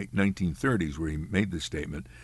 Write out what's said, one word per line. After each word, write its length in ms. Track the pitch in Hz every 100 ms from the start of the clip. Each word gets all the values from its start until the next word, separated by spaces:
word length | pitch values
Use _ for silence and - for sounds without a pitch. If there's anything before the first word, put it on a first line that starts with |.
| 95
nineteen 420 | 101 98 95 90
thirties 440 | 78 135 117 80 73
where 120 | 80
he 80 | 76
made 320 | 80 95 104
this 140 | 87
statement, 420 | - 76 73 - - -